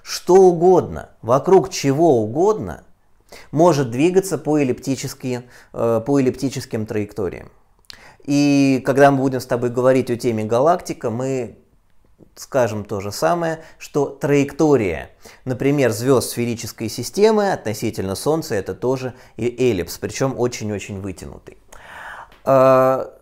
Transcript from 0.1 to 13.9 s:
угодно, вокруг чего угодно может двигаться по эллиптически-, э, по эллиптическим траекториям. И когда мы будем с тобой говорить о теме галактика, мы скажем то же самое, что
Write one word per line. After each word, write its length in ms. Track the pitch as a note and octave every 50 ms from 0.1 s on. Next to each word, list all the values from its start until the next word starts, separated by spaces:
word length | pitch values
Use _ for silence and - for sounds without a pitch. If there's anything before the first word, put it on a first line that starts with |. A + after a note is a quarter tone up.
| - - - - F3
угодно, 760 | F#3+ F#3+ F#3 F3 D#3+ E3+ F#3 F#3 E3 C3+ - D#2+ - - - _ _
вокруг 500 | - G#2 B2 C#3+ C#3 F3+ F#3+ F#3 C3 -
чего 520 | - - - C#3 C3+ C#3+ E3+ E3 C#3 A#2 A2
угодно 640 | A2 A#2+ D3 F3+ G#3+ G#3+ F#3+ A#2 F2 C#2+ B1 - - - _ _ _ _ _ _ _ - - - -
может 400 | - C#3 E3 F3+ D#3 C#3 C#3 A#2
двигаться 480 | A2 B2+ D3 F3+ F3+ F#3 F#3 - D#3+ C3+
по 200 | - C#3+ D3+ D3+
эллиптически-, 840 | C#3+ B2+ A#2 A#2+ - C#3 C3+ A#2+ - B2+ - - - C3 B2 A#2+ B2 - - - - _ -
э, 300 | - A#2 A#2 A2+ A2+ A2+
по 140 | - C#3+ C#3
эллиптическим 680 | C3 B2 A#2 - C#3 C3 - C3 - - - A2 G#2+
траекториям. 640 | - G#2+ G#2+ G#2 G#2 - - G2 F2 - A#1 - - _ _ _ _ _ _ _ - - - - - - _ _
И 580 | - C#3+ C#3+ C#3+ C#3+ C#3+ C#3 C#3 C3+ C3+ B2+ -
когда 260 | C#3 B2+ C3+ C#3+ C#3
мы 80 | C#3 C3
будем 220 | C3 C#3 C3 B2+
с 60 | A#2+
тобой 240 | - B2+ A#2+ B2 B2
говорить 400 | A#2+ B2+ B2 C3 C3 C3 A#2+ B2
о 60 | A#2+
теме 280 | A2+ - B2+ A2+ G#2+ G#2+
галактика, 680 | G#2+ A#2 A#2+ C3+ D#3+ F3+ F#3 - - D#3+ - - B2
мы 480 | A2 A#2+ B2+ C3+ C3+ C3 A#2 G#2+ A2 - _ _ _ _ _ _ _ _ _ _ _ _ - _ _
скажем 500 | - - - - C3+ A#2+ A2 A2 G#2+ G2
то 160 | - A2+ G2
же 120 | F#2+ G#2 G#2
самое, 500 | - D#3+ D#3+ E3+ F3 E3+ E3 D#3+ D#3+ - - - -
что 280 | - -